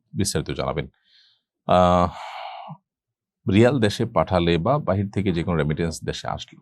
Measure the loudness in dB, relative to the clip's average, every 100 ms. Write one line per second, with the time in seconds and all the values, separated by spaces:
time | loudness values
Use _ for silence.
0 | _ -4 -2 -2 -4 -4 -4 -4 -8 -14
1 | _ _ _ _ _ _ 2 4 6 4
2 | 2 -2 -14 -12 -12 -14 -16 -18 _ _
3 | _ _ _ _ 0 4 4 4 0 0
4 | -2 0 2 2 2 2 2 0 0 0
5 | 0 -2 0 -2 0 0 0 -2 -4 -4
6 | -8 -8 -8 -8 -10 -16